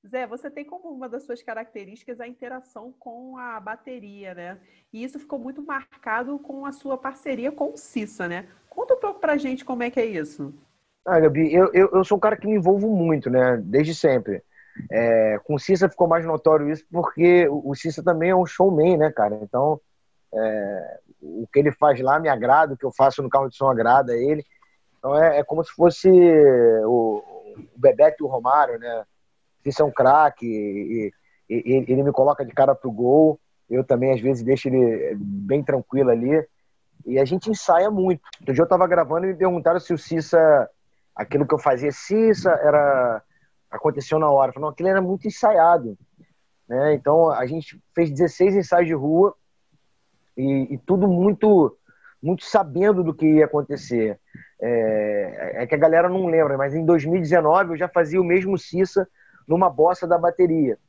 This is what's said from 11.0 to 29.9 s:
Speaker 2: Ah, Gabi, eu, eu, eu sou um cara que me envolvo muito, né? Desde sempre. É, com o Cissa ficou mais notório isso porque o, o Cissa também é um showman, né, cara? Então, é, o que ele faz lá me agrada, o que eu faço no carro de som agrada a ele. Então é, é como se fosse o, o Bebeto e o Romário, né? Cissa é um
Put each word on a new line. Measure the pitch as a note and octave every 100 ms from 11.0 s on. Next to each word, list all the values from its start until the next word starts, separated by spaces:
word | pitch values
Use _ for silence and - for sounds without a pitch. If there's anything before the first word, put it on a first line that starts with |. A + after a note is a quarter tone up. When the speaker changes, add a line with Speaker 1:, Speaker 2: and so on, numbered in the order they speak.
| -
Speaker 2:
Ah, | F3
Gabi, | D#3 C#3 D#3+
eu, | E3+ F#3
eu, | F3+ G3
eu | F#3
sou | F#3 G3+
um |
cara | G#3+ G#3+
que | G3+
me | G#3+
envolvo | F3 G3 G#3+
muito, | G3+ E3 D#3 B2+
né? | B2+ B2+ A#2+
Desde | F#2+ B2 D3+
sempre. | D#3+ D#3 B2+ G#2+ F#2 _ _ _ - -
É, | A2 A#2 A2+ A2 G#2+
com | -
o | D3
Cissa | - F#3 F#3
ficou | - F3
mais | E3 E3
notório | D#3 D#3+ D#3 D3
isso | D#3 _
porque | E3+ E3+ - F3 F3+ E3
o, | C#3+ C#3
o | C#3
Cissa | E3 D#3
também | E3 E3+ E3+
é | F#3
um | F3
showman, | - F#3+ E3 E3 E3+
né, | D3+
cara? | - G#2 G#2+
Então, | G#2 B2+ C#3+ D3+ _ _ _ _ _
é, | A2 A2 G#2+ G2+ G2 - - _ _
o | D2+ F2+ A2+
que | C#3+
ele | D3
faz | C3 D3 B2+
lá | C3 D3+
me | D#3+
agrada, | B2+ B2 C#3+ D#3+
o | C3
que | C3+
eu |
faço | - C3+ -
no | C3
carro | C#3 C3+
de | -
som | C3+
agrada | A#2+ A2+ C3 B2+
a | A#2+
ele. | C3+ D3+ - _ _ _ _ _
Então | C3 D3
é, | D#3+ D3
é |
como | C#3 D#3
se | D#3+
fosse | - F3 E3+ F#3+
o, | F#3 F3 D#3 C#3+ B2+ A#2 A2 A2 A#2+ A2+ G#2 - - - -
o | - -
Bebeto | C3 A2+ D3+ D#3
e |
o | D3
Romário, | C3 A#2+ C#3+ C3+ A#2
né? | A#2+ A#2 G#2 _ _ _ _ _
Cissa | C#3+ C#3
é |
um | D3+